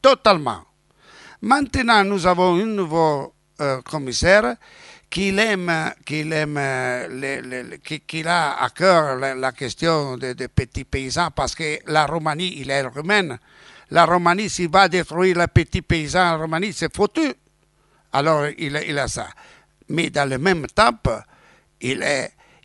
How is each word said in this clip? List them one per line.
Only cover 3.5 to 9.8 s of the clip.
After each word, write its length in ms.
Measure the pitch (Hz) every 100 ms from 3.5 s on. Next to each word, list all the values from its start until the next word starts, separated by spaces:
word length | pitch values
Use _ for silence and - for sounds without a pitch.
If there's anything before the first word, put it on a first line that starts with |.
| -
euh, 200 | 143 131
commissaire 760 | - 151 131 120 170 208 233 240 - - - - _
qui 200 | - 196
aime, 640 | 196 220 196 175 160 156 -
qui 240 | - 151 151
aime, 280 | 156 151 147
euh, 480 | 139 131 127 123 -
les, 340 | 131 135 135
les, 220 | 127 127
les, 160 | 123 147
qui, 220 | - 156
qui 260 | - 156 160
a 340 | 175 151 -
à 80 | 123
cœur 440 | - 185 170 147
la, 220 | 127 135 131
la 160 | 131
question 640 | 120 123 -